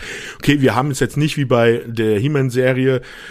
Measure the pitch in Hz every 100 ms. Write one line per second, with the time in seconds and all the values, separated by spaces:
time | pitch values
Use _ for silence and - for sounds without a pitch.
0 | - - - - - 147 131 107 147 131
1 | 127 - 151 - 131 123 117 117 117 117
2 | 110 104 139 147 131 120 127 131 131 127
3 | - - -